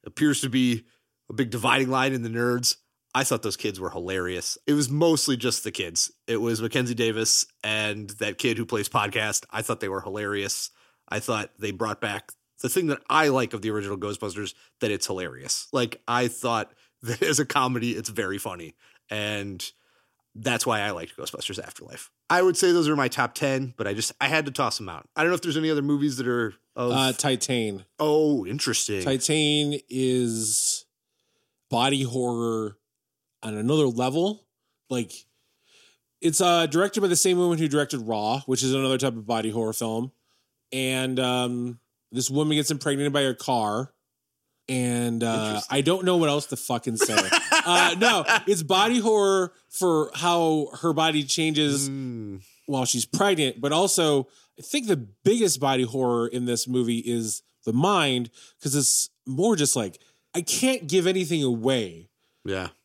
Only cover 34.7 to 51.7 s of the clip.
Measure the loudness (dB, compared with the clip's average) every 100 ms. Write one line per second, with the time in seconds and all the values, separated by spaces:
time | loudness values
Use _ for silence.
34.7 | _ _ -6 -6 -12 _ _ _ _ _
35.7 | _ _ _ _ _ 0 4 4 4 4
36.7 | 2 0 2 2 2 4 4 2 2 2
37.7 | 2 0 -4 -2 0 0 0 0 0 2
38.7 | 0 0 2 0 -4 -2 -2 0 -2 -2
39.7 | -2 -2 -2 -4 _ _ _ _ _ _
40.7 | -4 -2 0 0 0 2 2 0 -2 -6
41.7 | -8 _ _ _ -4 -2 0 2 2 0
42.7 | -2 -2 0 0 2 0 0 0 2 2
43.7 | -2 -4 _ _ _ _ _ _ _ -4
44.7 | -2 0 0 -2 0 0 0 -2 -4 -2
45.7 | 0 2 2 2 4 4 2 -2 -10 -4
46.7 | -4 -2 0 2 2 2 0 4 2 4
47.7 | 4 4 4 4 4 2 2 2 0 2
48.7 | 4 4 4 4 4 4 4 0 _ _
49.7 | 0 2 4 2 0 2 4 4 2 0
50.7 | -2 0 2 2 2 0 0 2 2 2